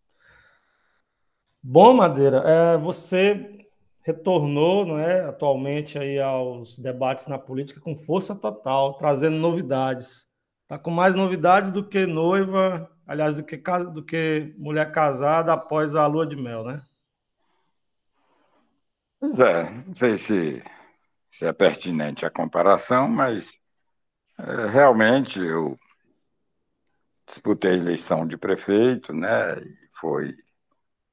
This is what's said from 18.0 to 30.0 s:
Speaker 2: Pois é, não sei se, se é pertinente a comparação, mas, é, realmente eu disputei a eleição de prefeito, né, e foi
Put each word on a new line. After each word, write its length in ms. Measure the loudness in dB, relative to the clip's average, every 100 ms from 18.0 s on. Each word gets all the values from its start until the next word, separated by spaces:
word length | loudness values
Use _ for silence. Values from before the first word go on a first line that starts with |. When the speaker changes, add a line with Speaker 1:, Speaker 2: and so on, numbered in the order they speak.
| _ _ _ _ _ _ _ _ _ _ _ _
Speaker 2:
Pois 180 | -4 4
é, 320 | 4 4 -2 -8 -16
não 80 |
sei 240 | 0 0 0
se, 440 | 0 0 0 -4 -12 -20 -20 _ _ _ _
se 160 | -6 -6
é 60 |
pertinente 760 | 2 2 2 -4 -4 -6 -6 -8
a 40 |
comparação, 800 | -6 -4 2 4 4 2 0 0
mas, 440 | 0 -2 -4 -10 -20 _ _ _ _ _ _ _ -14
é, 280 | -10 -6 0
realmente 720 | 6 6 6 6 4 0 -4
eu 380 | -4 -2 -4 -6 _ _ _ _ _ _ _ _ _ _ _ _ _ _ -20
disputei 460 | -8 -4 0 2
a 40 | 2
eleição 500 | 0 -4 -2 -2 -2
de 100 | -6
prefeito, 760 | -4 -4 0 2 2 0 -6
né, 460 | -6 -2 -2 -2 -6
e 280 | -12 -20 _
foi 460 | -10